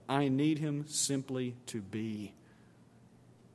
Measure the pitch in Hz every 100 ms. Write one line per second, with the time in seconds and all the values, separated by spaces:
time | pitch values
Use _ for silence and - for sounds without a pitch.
0 | - 135 143 131 151 156 151 147 147 -
1 | - 139 135 131 127 123 - 117 98 107
2 | 110 104 98 - - - - - - -
3 | - - - - -